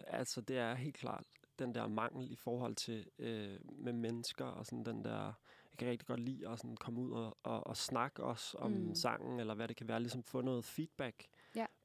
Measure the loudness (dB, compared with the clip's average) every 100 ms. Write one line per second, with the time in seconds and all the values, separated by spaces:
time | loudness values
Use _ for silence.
0 | 0 0 0 -2 0 2 4 2 0 -2
1 | -2 -2 -6 -18 -16 -2 0 2 2 4
2 | 2 0 -6 -4 0 2 2 0 -2 -4
3 | -6 -4 -2 0 -2 -6 -10 -4 -2 2
4 | 2 2 -2 -2 -4 -4 -4 -2 -2 -2
5 | 0 0 -2 -6 -14 -20 -16 -2 0 0
6 | 0 0 0 -2 -4 -4 -6 -6 -2 0
7 | 0 0 -2 -2 0 0 0 -2 2 4
8 | 4 2 0 0 -4 0 2 2 2 4
9 | 2 2 0 0 0 0 -2 -2 0 2
10 | 2 -2 -2 2 4 2 0 -2 -2 -2
11 | -4 -4 -16 -20 -6 -2 -2 -6